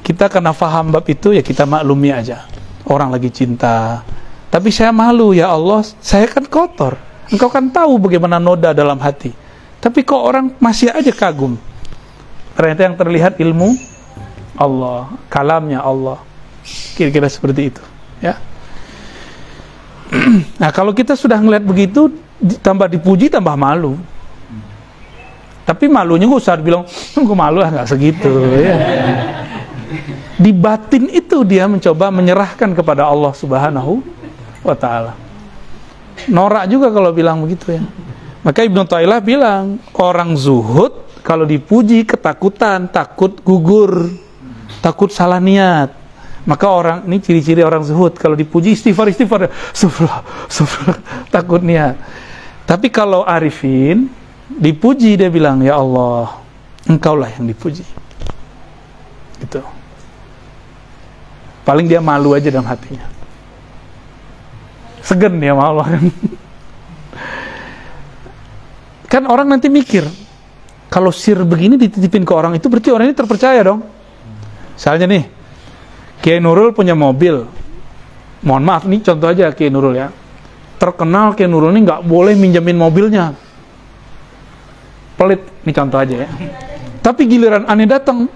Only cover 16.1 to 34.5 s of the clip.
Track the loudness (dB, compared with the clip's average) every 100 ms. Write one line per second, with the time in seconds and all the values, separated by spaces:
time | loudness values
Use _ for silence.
16.1 | -8 -14 -20 -20 -20 -16 -14 -10 -4 0
17.1 | 2 0 -2 -2 -2 -4 -6 -16 -20 -20
18.1 | -8 -6 -6 -10 -14 -14 -16 -16 -18 -20
19.1 | -20 -20 -20 -20 -20 -20 -20 -20 -20 -8
20.1 | 0 4 4 2 -2 -2 0 0 0 0
21.1 | 0 0 2 2 2 2 0 2 2 2
22.1 | 0 -16 -4 -2 0 0 0 0 0 0
23.1 | 2 2 0 0 0 0 0 -2 -6 -10
24.1 | -14 -16 -18 -18 -18 -18 -20 -20 -20 -20
25.1 | -20 -20 -20 -20 -10 -6 0 2 2 2
26.1 | 2 4 2 2 0 0 0 -2 -14 -8
27.1 | -2 0 2 2 2 0 -2 -2 0 0
28.1 | 2 0 2 2 2 2 2 0 -2 -2
29.1 | -2 -6 -8 -12 -14 -14 -16 -12 -12 -12
30.1 | -14 -8 2 4 4 2 0 0 0 2
31.1 | -2 0 0 2 2 2 0 0 2 0
32.1 | 2 2 2 0 -2 -2 0 0 0 2
33.1 | 2 0 -2 -4 -2 -2 -2 -2 -4 -6
34.1 | -14 -18 -20 -20